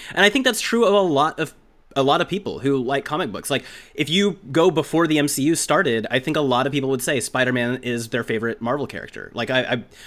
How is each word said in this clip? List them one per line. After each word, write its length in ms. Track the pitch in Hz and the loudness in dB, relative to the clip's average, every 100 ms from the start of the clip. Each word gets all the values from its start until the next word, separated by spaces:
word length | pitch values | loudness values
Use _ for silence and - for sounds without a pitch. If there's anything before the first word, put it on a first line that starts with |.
| - - | -6 2
And 100 | 202 | 2
I 60 | |
think 140 | 269 254 | 4 0
that's 160 | 233 | -2
true 240 | - 233 226 | 0 2 4
of 100 | 202 | 4
a 40 | |
lot 400 | 185 139 156 - | 4 2 2 0
of, 140 | 156 - _ _ - - | -8 -10 _ _ -6 0
a 80 | |
lot 180 | 135 165 | 4 4
of 80 | 170 | 0
people 300 | 190 - - | -4 -6 -4
who 180 | 135 139 | 0 0
like 260 | 120 139 | 0 -2
comic 280 | - 151 147 | -2 -4 -4
books. 180 | 90 - | -6 -4
Like, 160 | 135 - - - - | -4 -6 -20 -10 -6
if 140 | 147 | 0
you 280 | 175 202 196 - | 2 2 -2 -2
go 180 | 147 175 | 2 4
before 380 | 160 143 160 165 | 4 0 2 2
the 100 | 156 | 2
M 100 | 143 | 0
C 140 | - | 0
U 140 | 143 160 | 0 0
started, 500 | - 156 160 113 107 | 2 2 2 0 0
I 80 | 131 | -2
think 180 | 160 156 | 0 0
a 40 | |
lot 260 | 139 123 135 | 2 2 0
of 40 | |
people 160 | 139 135 | -2 -2
would 100 | 135 | -2
say 180 | 165 135 | -2 -2
Spider-Man 640 | - 127 127 123 120 127 | -2 0 0 0 -2 -4
is 280 | 123 117 113 | -4 -6 -4
their 140 | 123 | -4
favorite 380 | 117 113 113 110 | -2 -2 -4 -4
Marvel 240 | 117 147 123 | -4 -4 -4
character. 460 | 90 - - - | -10 -12 -14 -12
Like, 160 | 110 117 | -8 -2
I, 140 | 131 | 0
I, 200 | - 123 - - | 0 -4 -6 -20